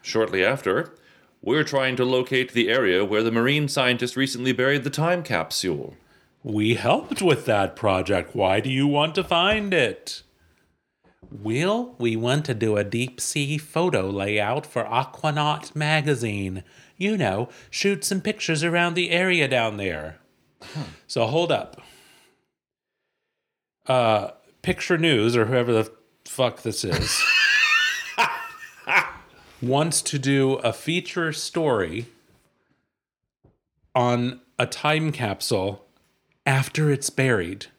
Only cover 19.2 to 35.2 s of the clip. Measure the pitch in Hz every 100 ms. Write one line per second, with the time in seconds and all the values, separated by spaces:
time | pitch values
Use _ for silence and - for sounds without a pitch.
19.2 | 185 175 139 127 113 104 98 78 78 80
20.2 | _ _ _ _ - 151 104 - _ -
21.2 | 113 147 170 123 - - - - - -
22.2 | _ _ _ _ _ _ _ _ _ _
23.2 | _ _ _ _ _ _ - 131 117 107
24.2 | 101 - _ _ - 180 - 170 165 131
25.2 | 110 120 110 123 120 113 110 - _ _
26.2 | - - 123 - 113 104 101 85 - -
27.2 | - 906 - - - - 719 - - -
28.2 | - - - - - - - 180 - -
29.2 | - - - - 123 139 160 - - 147
30.2 | 135 139 131 131 120 110 - 170 175 -
31.2 | 165 156 - 170 156 117 85 95 120 _
32.2 | _ _ _ _ _ _ _ _ _ _
33.2 | _ _ _ _ _ _ _ 127 123 120
34.2 | 123 123 _ - 123 - 147 156 160 151